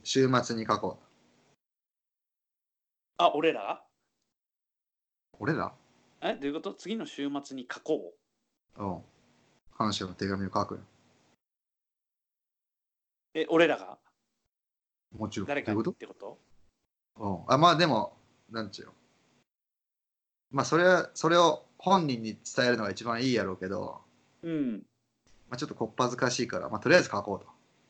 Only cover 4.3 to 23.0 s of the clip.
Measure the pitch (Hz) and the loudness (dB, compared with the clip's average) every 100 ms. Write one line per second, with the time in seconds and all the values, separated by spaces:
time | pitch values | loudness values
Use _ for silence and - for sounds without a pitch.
4.3 | _ _ _ _ _ _ _ _ _ _ | _ _ _ _ _ _ _ _ _ _
5.3 | - 104 151 92 - _ _ _ _ - | -8 -4 -2 -4 -10 _ _ _ _ -6
6.3 | 214 139 151 190 196 175 226 151 - 143 | -4 -6 -6 -8 -10 -8 -8 -8 -6 -6
7.3 | 143 143 135 123 - - 147 90 - _ | -6 -8 -12 -12 -8 -4 -4 -4 -18 _
8.3 | _ _ _ _ - 101 87 - _ _ | _ _ _ _ -8 -6 -6 -10 _ _
9.3 | _ _ _ _ - 110 101 95 92 98 | _ _ _ _ -4 -2 -2 -6 -4 -4
10.3 | 98 98 104 101 95 95 _ _ _ _ | -2 -2 -2 -4 -6 -16 _ _ _ _
11.3 | _ _ _ _ _ _ _ _ _ _ | _ _ _ _ _ _ _ _ _ _
12.3 | _ _ _ _ _ _ _ _ _ _ | _ _ _ _ _ _ _ _ _ _
13.3 | 160 156 165 165 120 92 - _ _ _ | -6 2 4 4 2 -6 -18 _ _ _
14.3 | _ _ _ _ _ _ _ _ 104 107 | _ _ _ _ _ _ _ _ -10 -8
15.3 | 107 101 143 113 104 113 - - - 101 | -6 -4 -4 -2 -2 -2 -6 -12 -16 -18
16.3 | - _ - _ _ _ _ _ - 104 | -18 _ -20 _ _ _ _ _ -8 -4
17.3 | 90 - 131 175 156 170 117 - - _ | -4 2 6 6 6 4 2 -2 -10 _
18.3 | _ - 113 104 - - - _ _ _ | _ -12 -10 -10 -12 -18 -20 _ _ _
19.3 | _ _ _ _ _ _ _ _ _ _ | _ _ _ _ _ _ _ _ _ _
20.3 | _ _ 139 127 156 180 180 - - 160 | _ _ -4 2 4 6 6 2 -2 4
21.3 | 175 170 - - - 185 190 156 120 110 | 6 6 4 -4 -6 2 2 2 -2 -6
22.3 | 104 - - 123 117 104 95 | -10 -6 0 2 2 0 -4